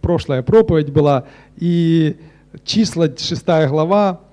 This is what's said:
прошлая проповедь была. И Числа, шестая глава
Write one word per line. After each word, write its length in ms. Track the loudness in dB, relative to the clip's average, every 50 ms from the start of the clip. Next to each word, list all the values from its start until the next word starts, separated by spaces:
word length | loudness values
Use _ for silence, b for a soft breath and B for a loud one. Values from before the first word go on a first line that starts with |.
прошлая 420 | -2 -2 -2 -2 -2 -4 -4 -4 -2
проповедь 480 | 2 4 4 4 4 0 -2 -2 0
была. 340 | 0 2 2 2 2 0 -2 B B B B B B -6
И 600 | -4 -2 0 0 2 2 2 2 2 0 -4 B B B B B B B -20 -20 _
Числа, 460 | -4 -2 0 0 0 0 -2 -2 -2 -2 -6
шестая 500 | -8 -8 -8 -6 -2 0 2 2 2 0
глава 540 | 0 -2 0 2 2 2 2 0 -2 -6 -14 _